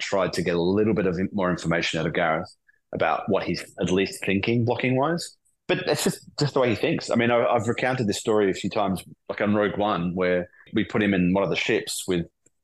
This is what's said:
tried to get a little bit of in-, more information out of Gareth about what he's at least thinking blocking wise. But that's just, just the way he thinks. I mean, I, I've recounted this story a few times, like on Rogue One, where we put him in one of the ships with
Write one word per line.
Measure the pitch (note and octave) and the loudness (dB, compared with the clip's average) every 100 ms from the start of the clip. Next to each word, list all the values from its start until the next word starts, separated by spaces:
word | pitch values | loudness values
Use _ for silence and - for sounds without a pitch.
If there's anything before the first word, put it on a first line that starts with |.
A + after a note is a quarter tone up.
tried | - G2 F2+ | -4 0 0
to | - | 0
get | F2 | 0
a | E2+ | 0
little | E2+ G2+ G#2+ | 2 2 2
bit | G#2+ F#2+ | 2 0
of | F2 | -2
in-, | F#2+ | -4
more | G2+ F2+ | -2 0
information | E2+ E2 E2 - E2 | 0 0 -2 0 -2
out | D#2+ | -2
of | |
Gareth | F2+ E2+ D#2+ - - _ _ _ | 0 0 0 -4 -14 _ _ _
about | - E2+ C#2+ - | -2 0 0 0
what | F#2 | -2
he's | D#2+ E2+ - - | -2 -6 -8 -6
at | F2 | -2
least | F#2 F#2+ - | 0 0 -4
thinking | - G2 G#2+ A#2 | -2 0 2 0
blocking | A2+ A2+ B2+ B2+ | 0 0 0 0
wise. | D3 E3+ - - _ _ - | 0 -2 -6 -16 _ _ -4
But | F3+ | -2
that's | F#3 D3 | 0 0
just, | G3+ - - - | -2 -4 -12 -4
just | C#3+ | -2
the | C#3+ | 2
way | B2 | 2
he | |
thinks. | G#2 C#3 E3+ - | 2 0 -2 0
I | |
mean, | A#2 A#2 | 0 4
I, | A#2+ | 4
I've | B2 A#2+ G#2+ | 4 2 0
recounted | A#2 B2+ B2+ G#2 | -2 -2 0 -2
this | F#2+ | -2
story | - G#2+ G2 | 0 2 2
a | |
few | F2+ G2 | 0 -2
times, | A2 G2 F#2 - - - | -2 -2 -2 -8 -20 -12
like | - | -2
on | G#2+ | 2
Rogue | G#2 G#2 F2 | 2 2 0
One, | G#2 F#2 F2 | 0 0 -2
where | F2+ F2+ F2+ F2 - - | 0 0 0 -2 -12 -4
we | A2 | -2
put | F#2+ A#2 | 0 0
him | G#2 | 2
in | F#2+ F2+ | 4 4
one | F#2+ | 2
of | F#2 | 2
the | E2 | 0
ships | - A2+ - - - | 0 0 0 -8 -2
with | F2 E2+ _ _ _ | -2 -2 _ _ _